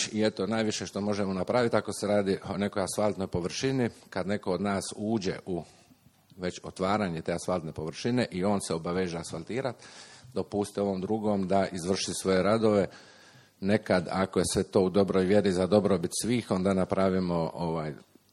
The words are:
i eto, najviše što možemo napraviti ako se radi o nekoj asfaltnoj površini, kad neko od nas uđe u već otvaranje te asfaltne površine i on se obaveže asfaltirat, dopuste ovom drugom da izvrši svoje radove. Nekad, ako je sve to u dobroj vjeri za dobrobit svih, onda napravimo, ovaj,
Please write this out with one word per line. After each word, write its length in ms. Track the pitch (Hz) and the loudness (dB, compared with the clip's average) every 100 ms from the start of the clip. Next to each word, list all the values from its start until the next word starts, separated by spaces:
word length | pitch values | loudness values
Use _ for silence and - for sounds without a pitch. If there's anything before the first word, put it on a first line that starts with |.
| - | -4
i 120 | 107 | 0
eto, 240 | 107 - 95 | 0 0 -2
najviše 380 | 110 107 104 92 | 0 -2 -2 -6
što 160 | 101 | -4
možemo 320 | 104 101 98 | -2 -2 -2
napraviti 420 | 95 90 123 117 113 | -2 0 0 2 0
ako 180 | 104 | -2
se 140 | 98 104 | -4 0
radi 300 | 104 98 92 - | 2 2 -2 -2
o 80 | 95 | -4
nekoj 260 | 101 104 | -2 -2
asfaltnoj 440 | 90 - 104 95 95 | -4 0 -2 -2 -4
površini, 640 | 90 87 - 131 135 117 - - | -4 -4 -4 -2 0 -2 -4 -10
kad 180 | - 90 | -6 -4
neko 240 | 104 - | -4 -2
od 100 | 90 | -2
nas 220 | 101 98 87 - | 0 -2 -4 -6
uđe 440 | 107 113 92 - - | -2 0 0 -4 -4
u 180 | 87 76 - _ - _ _ _ - | -6 -6 -18 _ -20 _ _ _ -8
već 220 | 90 - | -6 -6
otvaranje 580 | 82 - 95 104 98 80 | -12 -4 0 0 0 -4
te 120 | 80 | -4
asfaltne 380 | 85 - 92 78 | -4 -2 -2 -4
površine 560 | 76 78 76 120 123 117 | -8 -8 -6 -2 0 -2
i 120 | 90 | -2
on 180 | 95 101 | 0 0
se 120 | - | -2
obaveže 440 | 82 82 87 92 82 | -4 -2 -2 -2 -4
asfaltirat, 580 | 82 82 80 107 131 113 - - - - - | -8 -10 -6 -6 -6 -8 -16 -20 -20 -20 -10
dopuste 480 | - 92 101 101 - | -6 -4 -2 -2 0
ovom 200 | 101 95 | 0 0
drugom 460 | 92 110 107 104 92 | -2 -2 0 0 2
da 200 | 98 95 | 2 2
izvrši 400 | 92 82 95 - - | -2 -2 -2 -2 -2
svoje 220 | 98 95 | 2 2
radove. 440 | 92 113 110 104 90 - - - - - - _ | 4 4 4 4 2 -4 -20 -20 -20 -20 -20 _
Nekad, 480 | 95 107 - 92 85 | 0 0 4 0 2
ako 280 | 92 95 - | 0 0 2
je 60 | 87 | 2
sve 100 | - | 0
to 180 | 92 110 | 2 4
u 80 | 92 | 4
dobroj 360 | 90 95 95 92 | 4 4 4 4
vjeri 260 | 104 101 | 4 4
za 160 | 90 92 | 2 4
dobrobit 440 | 104 98 95 85 - | 4 6 2 0 -2
svih, 300 | 104 123 104 | 0 -2 0
onda 220 | 95 92 | 0 2
napravimo, 800 | 95 90 95 95 92 92 85 82 | 2 2 2 2 2 0 0 -2
ovaj, 400 | - 85 82 78 - - _ _ | -2 -4 -2 -4 -8 -16 _ _